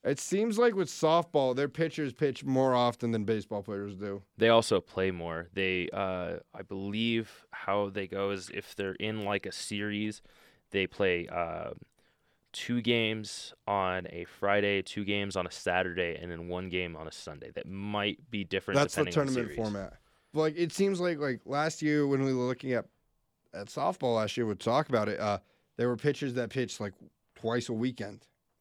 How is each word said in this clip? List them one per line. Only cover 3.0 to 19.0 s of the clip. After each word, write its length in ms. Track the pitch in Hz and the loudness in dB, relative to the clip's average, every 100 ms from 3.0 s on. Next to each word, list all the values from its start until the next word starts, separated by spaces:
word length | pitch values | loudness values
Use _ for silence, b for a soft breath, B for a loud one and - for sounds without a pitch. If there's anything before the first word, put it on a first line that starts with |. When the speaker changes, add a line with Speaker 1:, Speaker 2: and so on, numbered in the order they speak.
| 120 | 0
Speaker 1:
than 120 | 113 | 0
baseball 380 | 104 110 101 104 | 2 0 -2 -8
players 320 | 98 101 101 | -6 -6 -6
do. 300 | 95 101 98 98 - | -6 -6 -6 -10 2
Speaker 2:
They 140 | 113 | 8
also 320 | 113 113 98 | 8 8 2
play 300 | - - 95 | 2 0 0
more. 360 | 90 85 82 85 | 0 -4 -6 -6
They, 360 | 95 95 92 85 | -2 0 2 0
uh, 440 | 98 98 92 87 85 - 101 | -2 -2 -2 -4 -6 -10 -16
I 80 | 95 | -10
believe 800 | 98 98 104 117 113 110 - _ | -8 -4 -2 0 0 -2 -12 _
how 380 | - - 101 101 | -10 -2 0 0
they 180 | 98 95 | -4 -6
go 240 | 98 98 | -2 -2
is 180 | 98 87 | -2 -6
if 240 | - - - | -10 -10 -6
they're 180 | 98 | -6
in, 320 | 92 107 110 101 | -4 -4 -4 -2
like, 200 | 101 95 | -2 -4
a 60 | |
series, 720 | - - 104 104 104 107 104 b b b b _ | -10 -8 -4 -2 -2 -2 -6 b b b b _
they 160 | 101 92 | 0 0
play, 400 | - 98 87 85 | 2 2 4 0
uh, 460 | 85 85 82 80 - - _ _ _ _ _ _ | -4 -2 -4 -8 -10 -18 _ _ _ _ _ _
two 300 | - - 120 | -12 -4 -2
games 720 | 113 117 110 110 104 - - - - | 2 2 2 -2 -6 -12 -14 -12 -2
on 400 | 101 92 92 87 | 2 2 0 -4
a 160 | 87 87 | -10 -10
Friday, 560 | - 101 104 101 98 | -2 2 4 4 2
two 240 | 92 - 98 | 0 -6 -2
games 300 | 101 101 95 | 0 0 -2
on 100 | 87 | -4
a 60 | |
Saturday, 640 | - - 90 92 87 87 82 | -4 0 2 2 0 -2 -2
and 120 | 87 | -8
then 160 | 82 87 | -8 -6
one 220 | 90 92 | -6 -2
game 260 | 90 90 80 | -2 -4 -6
on 120 | 80 | -12
a 40 | |
Sunday. 400 | - - 73 64 | -12 -14 -14 -12
That 160 | - - | -12 -10
might 640 | 95 101 104 104 - - | -8 -4 -2 -2 -2 -8
be 120 | 104 | -8
different 360 | 92 95 - 95 | -2 -2 0 0
Speaker 1:
That's 160 | 147 | 2
the 80 | - | 0